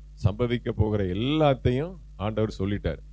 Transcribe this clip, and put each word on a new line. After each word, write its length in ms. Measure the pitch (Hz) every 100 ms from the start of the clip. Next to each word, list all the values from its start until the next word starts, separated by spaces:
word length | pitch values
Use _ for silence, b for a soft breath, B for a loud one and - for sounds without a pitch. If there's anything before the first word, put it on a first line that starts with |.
| - -
சம்பவிக்க 460 | 98 107 120 120 120
போகிற 340 | 104 107 104
எல்லாத்தையும் 920 | 95 92 123 156 147 135 127 123 170 185 - -
ஆண்டவர் 400 | 98 107 107 -
சொல்லிட்டார். 380 | 98 101 87 71 -